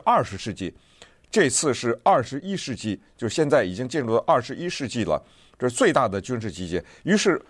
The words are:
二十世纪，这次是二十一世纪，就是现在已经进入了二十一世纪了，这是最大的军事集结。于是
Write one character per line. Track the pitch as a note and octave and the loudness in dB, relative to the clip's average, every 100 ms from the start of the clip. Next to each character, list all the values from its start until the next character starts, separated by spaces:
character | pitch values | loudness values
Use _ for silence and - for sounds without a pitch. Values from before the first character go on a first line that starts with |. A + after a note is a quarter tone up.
二 | A3 A#3 | 2 2
十 | A#2 G2 | 2 -6
世 | A2+ | -8
纪， | F2+ F2+ - _ - - _ _ | -8 -8 -10 _ -20 -20 _ _
这 | G#3+ C#3 | 2 4
次 | - D3+ | 2 0
是 | A#2 A#2+ A#2 | 0 -2 0
二 | G3 E3 | 4 2
十 | A#2 C#3 | 2 -6
一 | F#3+ F#3+ | -6 -8
世 | - | -6
纪， | G#2+ G#2+ G2 _ - | -6 -6 -6 _ -6
就 | A2+ | -2
是 | - | 0
现 | C#3+ | 4
在 | C#3+ | 4
已 | F#2 F#2 | 2 -4
经 | B2+ | -6
进 | D#3+ | -4
入 | A#2 A2+ | 0 0
了 | - | 2
二 | C#3 | 2
十 | A2+ A#2+ | 0 -8
一 | E3+ | -8
世 | - B2+ | -6 -6
纪 | A#2+ | -2
了， | E2+ D2 - _ _ - | 0 -2 -4 _ _ -4
这 | B2 | -2
是 | - | 2
最 | A3+ | 4
大 | C#3+ A#2 | 4 2
的 | G2 | 0
军 | F#2 A#2+ | -4 -6
事 | G#2+ | -6
集 | E2 F2+ | -8 -4
结。 | F2 - - | -6 -6 -8
于 | D3 G3+ | 0 2
是 | G#3 - | 2 0